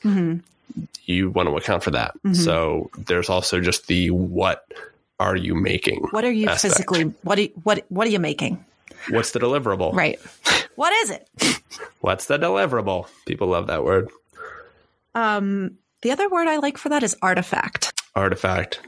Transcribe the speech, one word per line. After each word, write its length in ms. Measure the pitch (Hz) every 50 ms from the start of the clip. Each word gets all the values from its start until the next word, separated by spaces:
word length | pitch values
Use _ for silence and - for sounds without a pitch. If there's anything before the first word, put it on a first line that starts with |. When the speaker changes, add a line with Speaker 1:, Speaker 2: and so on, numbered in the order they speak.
| -
Speaker 1:
Mm-hmm. 340 | 214 202 196 175 165 165 170 - _ _ _ _ - - - 160 - - - -
Speaker 2:
You 240 | - 90 90 95 92
want 180 | - 92 90 82
to 80 | 73
account 260 | 76 - - 101 85 -
for 80 | -
that. 240 | 73 62 55 - - -
Speaker 1:
Mm-hmm. 160 | - 196 180
Speaker 2:
So 560 | 175 170 165 85 82 82 80 80 78 - - -
there's 320 | - 98 - 90 90 85 -
also 320 | 95 92 90 - - 90
just 280 | 90 87 87 - - -
the, 220 | 85 90 90 87
what 600 | 90 90 92 87 87 90 92 92 85 - - - - - - - - _ _ _ _ -
are 160 | 101 98 92
you 220 | 92 90 87 87
making 500 | 82 - - - - - - - - - - -
Speaker 1:
What 120 | 214 220
are 60 | 247
you 180 | 240 220 214 208
Speaker 2:
aspect. 260 | - - - 202 175
Speaker 1:
physically, 380 | - 190 - 185 170 160 156 - - -
what 120 | 175 202
do 80 | 202 208
you, 100 | - - 185 160
what, 200 | 214 208 - - -
what 180 | 185 185 220
are 40 | 233
you 100 | 208 190
making? 440 | 170 156 151 - 156 - 185 180 - _ _ _ _ - - - - -
Speaker 2:
What's 220 | - 113 113 - -
the 80 | 117
deliverable? 520 | 120 120 135 147 131 113 98 95 92 80 -
Speaker 1:
Right. 280 | 185 165 156 - - - - - - - - - - - - -
What 160 | - 277 339 392
is 180 | 453 466 214
it? 180 | 196 - - _ _ - - - - - - _ - - - - - _
Speaker 2:
What's 260 | - 98 95 98 -
the 120 | - 143 147
deliverable? 720 | - 170 95 196 196 160 127 117 104 98 95 87 87 - - - _
People 220 | - - - 101 90
love 180 | 90 87 92
that 180 | - 85 78 65
word. 260 | 78 95 95 - - - - _ - - - - - - - - - - _ _ _ _ _ _ _ -
Speaker 1:
Um, 640 | 233 233 214 214 208 202 196 196 196 190 180 - - _ _ _ _ -
the 100 | 226 262
other 160 | 285 392 403
word 180 | 370 349 339
I 120 | 330 311 302
like 200 | 285 285 285 -
for 120 | - 294
that 120 | 294 294 254
is 140 | 202 - -
artifact. 720 | - 185 185 185 180 - - - - - - - - - - - - - -
Speaker 2:
Artifact. 640 | - 98 95 92 - - 92 92 90 87 - - - -